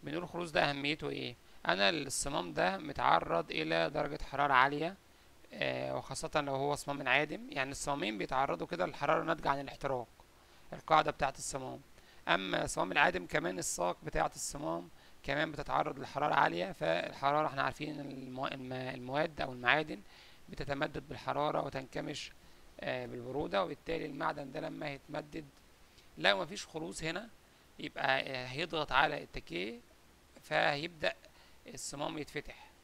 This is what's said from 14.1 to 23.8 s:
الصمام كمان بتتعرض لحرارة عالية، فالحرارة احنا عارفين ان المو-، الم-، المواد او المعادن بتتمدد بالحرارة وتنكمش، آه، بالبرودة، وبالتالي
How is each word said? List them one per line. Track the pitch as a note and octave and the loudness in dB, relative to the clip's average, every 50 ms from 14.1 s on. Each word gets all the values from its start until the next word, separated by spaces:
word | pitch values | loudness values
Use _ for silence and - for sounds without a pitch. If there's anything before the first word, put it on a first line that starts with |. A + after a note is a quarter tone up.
| - D#3 D#3 D3+ - | 0 2 2 2 0
الصمام | C#3 - - - C#3+ D3+ D#3+ E3 E3+ F3 F3 - - - - - - - | -4 -8 -8 -6 -4 -4 -2 -4 -4 -6 -10 -16 -20 -20 -20 -20 -12 -4
كمان | - C#3 C#3+ D#3 D#3+ | -2 0 0 0 -2
بتتعرض | D3 C#3 C#3+ C#3 C3 C#3+ D3+ D3 D3+ C#3 | -2 -8 -4 0 2 2 2 2 0 -6
لحرارة | C#3+ C3+ - C#3 D3 D3+ D#3 | -10 -6 -2 0 2 4 6
عالية، | D3 D3+ D#3+ E3 F3 F3+ F#3+ | 6 6 4 4 0 -4 -4
فالحرارة | F3 - D3+ E3 E3 F3 - - C#3+ - C#3 C#3 C#3+ D3+ D#3 | -4 -2 2 2 2 2 2 -2 -4 0 2 2 4 4 2
احنا | D3 C3 C#3 | 0 0 0
عارفين | C#3 C#3 C3 - D3+ D#3 D3+ D3+ | -2 -2 -2 -4 -8 -8 -6 -8
ان | C#3+ C3+ | -8 -8
المو-، | C#3 C3 B2+ B2 B2+ C3 C3+ | -10 -10 -10 -10 -6 -4 -4
الم-، | - - C3+ B2+ B2+ C3 | -4 -4 -6 -6 -6 -6
المواد | C3 C3 B2+ B2+ B2+ B2 B2+ C3+ C#3+ D#3+ F3 D3+ - | -6 -6 -6 -8 -8 -6 -2 0 0 0 0 0 -4
او | D3 C#3 B2+ | -4 -4 -4
المعادن | B2 B2 A#2+ C3 D3+ D#3+ D3+ A#2+ G#2+ G2+ - - - - - - - - - | 0 2 4 4 4 2 -2 -6 -10 -12 -18 -20 -20 -20 -20 -20 -20 -16 -14
بتتمدد | - - D3+ - C#3+ C3+ D#3 D3+ - D3+ C#3 D3 | -10 -8 -4 -4 -2 -2 -2 -2 -4 -8 -8 -8
بالحرارة | D3 B2 - C3 C3 C#3 D3 D3+ D#3 D#3 D#3 | -12 -8 -4 -4 -2 0 0 0 0 0 -2
وتنكمش، | D3 - C#3 C3+ B2 - D3+ D#3 D3 D3+ C#3 - - - - - - - - - - - - | -2 -4 -6 -8 -6 -6 -6 -6 -6 -6 -8 -10 -12 -14 -18 -20 -20 -20 -20 -20 -20 -14 -8
آه، | - - B2+ B2+ B2 | -4 -4 -4 -4 -4
بالبرودة، | A#2+ A#2+ B2 A#2 B2 C3 C#3 D#3+ F3+ F#3 G3 F#3 | -6 -8 -8 -8 -6 -4 -4 -2 0 0 0 0
وبالتالي | E3+ D3+ - | 0 -4 -10